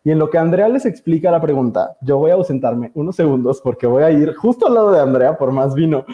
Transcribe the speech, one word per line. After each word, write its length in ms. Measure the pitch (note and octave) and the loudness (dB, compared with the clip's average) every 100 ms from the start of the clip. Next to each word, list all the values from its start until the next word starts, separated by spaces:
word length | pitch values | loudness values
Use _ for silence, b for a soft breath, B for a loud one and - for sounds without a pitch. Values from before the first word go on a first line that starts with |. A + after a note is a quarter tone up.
Y 60 | D3+ | -2
en 80 | D#3 | 0
lo 100 | D3+ | 0
que 80 | E3+ | 0
Andrea 320 | E3 F3 G#3+ | 0 2 2
les 160 | C4 | 0
explica 460 | A#3 - - D#3+ F3 | -4 -6 -4 0 0
la 100 | E3+ | 0
pregunta, 560 | D#3+ C#3 B2 G2+ F#2+ - | 0 0 -2 -2 -4 -6
yo 160 | C3 C#3 | -2 0
voy 120 | D#3 | 2
a 40 | |
ausentarme 560 | F#3 - C3 C3 A#2+ A#2 | 0 0 -2 -2 -4 -8
unos 220 | D#3 D3+ - | -8 -8 -2
segundos 460 | D#3+ C3 B2 C3+ | 0 0 0 -2
porque 240 | C3 - B2 | -4 -4 0
voy 160 | B2+ | 2
a 80 | D#3+ | 2
ir 240 | D3 D#3 | 2 2
justo 320 | D#3 A3+ B3 G4 | 0 -2 0 2
al 80 | |
lado 180 | A#3 G#3 | 2 4
de 80 | F3 | 2
Andrea 380 | C#3 B2+ C#3 D#3+ | 2 2 2 0
por 140 | C3 | -2
más 220 | C3+ C#3 | 0 -2
vino. 300 | C3+ D#3+ C#3+ - | 0 0 -2 -6